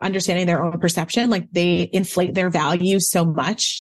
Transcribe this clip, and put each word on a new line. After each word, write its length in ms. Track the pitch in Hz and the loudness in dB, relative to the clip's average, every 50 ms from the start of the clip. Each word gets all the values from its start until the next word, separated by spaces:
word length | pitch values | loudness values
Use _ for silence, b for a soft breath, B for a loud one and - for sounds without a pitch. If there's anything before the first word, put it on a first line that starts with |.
understanding 440 | - 196 190 190 180 - 175 180 185 | -6 -4 -2 -2 -2 0 0 0 2
their 160 | 175 170 139 | 2 2 0
own 160 | 165 170 165 170 | 0 -2 -2 0
perception. 500 | 175 170 165 175 160 - - 240 233 240 | 0 0 0 -2 -4 -2 -2 0 0 2
Like, 200 | 226 220 - - | 0 0 -2 -4
they 380 | - 180 175 175 175 170 175 - - | -2 0 2 2 2 0 0 0 0
inflate 400 | 190 190 - - 180 185 180 180 | -2 -2 0 0 0 0 0 0
their 160 | 190 180 185 | 0 0 0
value 500 | 170 175 160 143 170 175 180 185 196 196 | 0 0 0 0 0 0 2 2 2 2
so 240 | 165 - - 180 170 | 2 2 2 2 2
much 560 | 165 151 143 131 160 214 - - - - - - _ | 2 2 0 -2 -2 -2 -2 -4 -4 -4 -6 -12 _